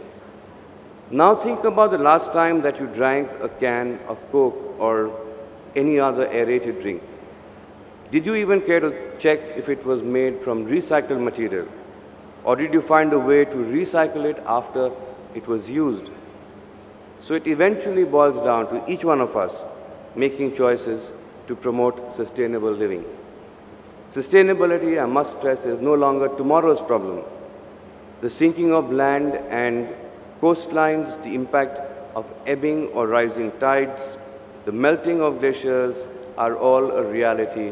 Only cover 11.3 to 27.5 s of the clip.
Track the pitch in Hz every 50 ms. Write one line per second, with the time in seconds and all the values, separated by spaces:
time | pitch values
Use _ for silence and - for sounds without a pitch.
11.3 | - - 113 104 95 92 85 - - - - - - - - - - - - -
12.3 | - - - 120 123 131 156 156 151 160 - - 156 156 156 156 151 139 127 135
13.3 | 143 143 143 143 - 127 117 113 127 160 185 - 175 165 156 156 156 151 147 151
14.3 | 147 - - - 113 123 120 - - 131 127 127 127 - - - - - - -
15.3 | - 113 - 117 113 110 98 113 131 151 156 139 110 95 - - - - - -
16.3 | - - - - - - - - - - - - - - - - - - - -
17.3 | 151 160 - 156 151 147 175 202 214 - - 202 190 185 180 147 143 147 147 143
18.3 | 127 120 117 127 117 113 110 101 117 120 - 160 180 - 170 165 151 135 123 113
19.3 | - 110 92 92 - - - - - - - - - - - - - 117 135 139
20.3 | 135 139 139 131 135 - 127 123 120 - - 117 113 113 - - - - - -
21.3 | - - - - 120 117 - 127 120 123 123 123 120 - - - - - 113 107
22.3 | - 127 120 117 117 110 107 110 104 101 107 98 95 85 85 - - - - -
23.3 | - - - - - - - - - - - - - - - - - 139 131 -
24.3 | 185 196 190 190 190 175 180 175 170 170 170 165 165 156 131 120 127 143 147 143
25.3 | - - - 135 131 127 - 123 117 117 123 143 151 147 143 139 135 139 139 135
26.3 | 135 - 131 139 151 165 160 165 147 117 - - 120 104 95 95 90 90 - -
27.3 | - - - -